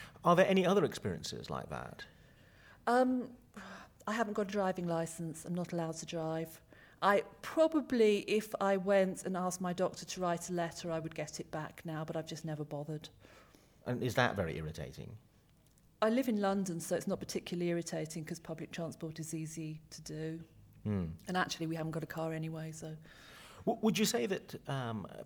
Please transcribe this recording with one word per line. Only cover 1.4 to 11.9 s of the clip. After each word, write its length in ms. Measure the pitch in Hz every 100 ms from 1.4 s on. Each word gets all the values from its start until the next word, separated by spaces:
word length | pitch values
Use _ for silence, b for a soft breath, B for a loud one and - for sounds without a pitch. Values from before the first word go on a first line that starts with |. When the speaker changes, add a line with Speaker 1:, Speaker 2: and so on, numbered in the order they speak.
| -
Speaker 1:
like 200 | 67 -
that? 340 | 67 64 - - B B B B B B B -
Speaker 2:
Um, 420 | 247 254 254 - - - - B B B - -
I 60 |
haven't 220 | 220 214
got 140 | 208 196
a 40 |
driving 340 | 202 185 185 175
licence. 600 | 165 165 - 165 156 -
I'm 100 | 175
not 160 | 170
allowed 240 | 175 165 160
to 100 | 160
drive. 560 | 165 160 160 165 - - B B B
I 200 | 185 202 - -
probably, 760 | - - 320 320 - 240 214 208 -
if 260 | 214 214 -
I 160 | 196 196
went 480 | 185 196 190 170 -
and 100 | 185
asked 240 | 180 180
my 140 | 185
doctor 320 | 180 185 - -
to 160 | 185
write 280 | 175 170 175
a 40 |
letter, 380 | 175 170 - 175
I 80 | 165
would 160 | 156 160
get 240 | 151 -
it 100 | -
back 320 | 156 151 -
now, 200 | 170